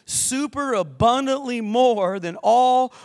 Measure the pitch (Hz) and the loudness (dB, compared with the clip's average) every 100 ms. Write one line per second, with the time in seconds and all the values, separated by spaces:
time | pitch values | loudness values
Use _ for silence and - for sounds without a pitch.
0 | - - - 262 294 285 277 214 160 131 | -8 -4 -4 -4 -6 -6 -4 -4 -4 0
1 | 226 262 269 269 262 240 214 233 254 214 | 2 2 0 -4 -4 -6 -2 2 2 2
2 | 185 196 175 175 208 240 254 254 254 - | -2 -4 -8 -4 2 4 4 2 0 -6